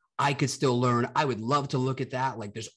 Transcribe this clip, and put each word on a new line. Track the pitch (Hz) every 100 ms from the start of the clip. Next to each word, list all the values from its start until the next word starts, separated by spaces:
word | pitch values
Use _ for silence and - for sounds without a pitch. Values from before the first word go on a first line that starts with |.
| _ -
I | 143
could | 131 135
still | - 139 123
learn. | 123 120 120 147
I |
would | 147 107
love | 113 143 139
to | 135
look | 131 127
at | 131
that. | 127 131 113
Like, | 104
there's | 110 -